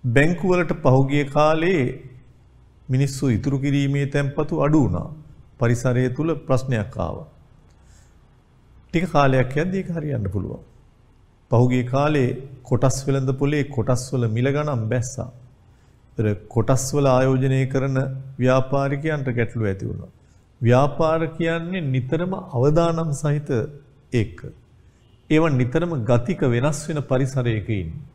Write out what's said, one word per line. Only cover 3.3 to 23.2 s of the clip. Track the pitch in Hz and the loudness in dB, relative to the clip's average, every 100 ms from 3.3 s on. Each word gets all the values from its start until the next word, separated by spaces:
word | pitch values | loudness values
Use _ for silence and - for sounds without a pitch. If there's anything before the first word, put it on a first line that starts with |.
| 107 139 135 | 0 0 -2
කිරීමේ | 139 143 139 143 139 | 0 0 0 0 0
තැන්පතු | 143 139 139 151 160 | -2 -2 -2 -2 0
අඩු | 147 156 | 2 4
වුණා. | 113 87 - - - - - _ | 2 -2 -6 -14 -20 -20 -20 _
පරිසරය | 117 120 131 123 127 | 2 2 2 2 0
තුල | 127 160 151 | 0 -2 -2
ප්‍රශ්නයක් | - 131 131 117 95 - | 0 0 2 -2 -2 -4
ආවා. | 87 - - - - - _ _ - - _ _ _ _ _ _ _ - | -6 -6 -14 -20 -20 -20 _ _ -20 -20 _ _ _ _ _ _ _ -20
ටික | _ - 180 | _ -4 0
කාලයක් | 147 139 131 127 143 | 4 4 4 2 -2
යද්දී | 175 190 | -2 -4
ඒක | 185 | -4
හරියන්න | 165 151 123 95 | -6 -4 -4 -4
පුළුවන්. | 98 80 - - - _ _ _ _ _ _ _ | -4 -6 -12 -18 -20 _ _ _ _ _ _ _
පහුගිය | 117 127 127 | 4 4 2
කාලේ | 123 135 147 151 123 131 - - | 0 0 2 2 0 -2 -12 -18
කොටස් | - 120 135 - | -4 0 2 0
වෙළඳ | - 135 131 131 | -2 -2 0 0
පොලේ | 139 147 | 0 0
කොටස් | 139 123 110 120 - | -2 -4 0 -2 -2
වල | 131 117 | -2 0
මිල | 110 127 | 0 0
ගණන් | 139 147 127 107 | 0 -2 -4 -2
බැස්සා. | 123 - - - - - _ _ _ _ _ _ - | -2 -4 -8 -10 -12 -20 _ _ _ _ _ _ -4
ඒතර | 107 104 - | -2 -2 -2
කොටස් | 120 107 131 - | -2 2 0 2
වල | 147 139 | 0 4
ආයෝජනය | 127 131 135 135 131 131 | 4 4 2 2 0 0
කරන | 135 135 131 135 - - - | -2 -2 -2 -4 -8 -12 -2
ව්‍යාපාරිකයන්ට | 123 131 131 139 139 139 156 151 131 | 2 2 2 0 0 -2 -4 -4 -2
ගැටලු | 117 113 117 | -2 -2 -2
ඇති | 104 92 - | -4 -4 -6
වුණා. | 98 - _ _ _ _ _ | -8 -12 _ _ _ _ _
ව්‍යාපාර | 117 123 143 - 160 160 160 | 4 4 4 2 0 0 -2
කියන්නේ | 160 165 165 165 185 | -4 -2 -2 -4 -6
නිතරම | 147 131 120 165 180 185 - | -2 -2 -2 -2 -2 -6 -6
අවදානම් | 117 135 151 170 165 165 | 0 2 4 2 0 -2
සහිත | 143 | -2